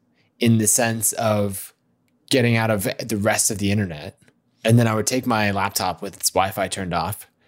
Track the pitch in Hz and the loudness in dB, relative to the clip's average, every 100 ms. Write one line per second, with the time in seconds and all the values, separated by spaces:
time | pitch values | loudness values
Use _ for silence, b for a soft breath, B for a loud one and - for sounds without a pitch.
0 | _ _ _ - 120 113 107 - 117 113 | _ _ _ -2 2 2 2 2 0 0
1 | 107 - 113 104 101 98 - _ _ _ | -4 -2 0 2 0 -4 -14 _ _ _
2 | _ _ - 135 120 117 113 107 107 - | _ _ -2 2 4 4 2 0 -2 -6
3 | 117 110 104 107 - 101 143 104 98 76 | -6 -2 0 0 0 -2 0 0 -2 -6
4 | 98 - _ _ _ _ 113 120 113 110 | -14 -18 _ _ _ _ 4 4 4 2
5 | 104 127 123 110 104 98 98 - 92 87 | -2 -2 0 0 2 0 -2 -4 -4 -6
6 | 98 - - 92 95 - 92 - 92 85 | -10 -8 -4 0 0 0 -4 -4 -4 -4
7 | 85 - - _ | -4 -6 -14 _